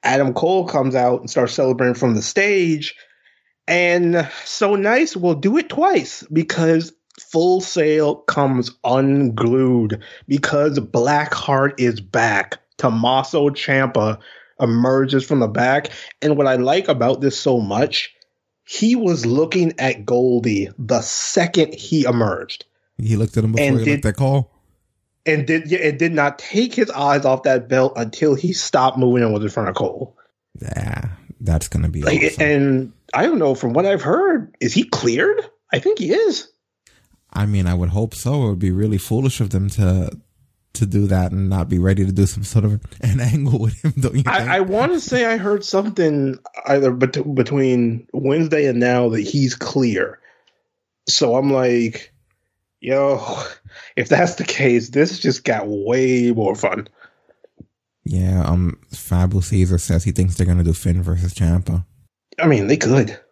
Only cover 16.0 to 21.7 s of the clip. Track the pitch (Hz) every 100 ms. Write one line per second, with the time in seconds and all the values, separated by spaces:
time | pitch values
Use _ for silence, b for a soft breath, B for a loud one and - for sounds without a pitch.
16 | B B 147 147 139 127 127 165 190 135
17 | 135 135 139 - 151 123 101 104 143 -
18 | - _ _ _ _ _ _ - 220 247
19 | 208 165 117 131 160 190 170 - 139 113
20 | 101 123 127 123 117 101 98 - 113 120
21 | 117 - - - 170 175 156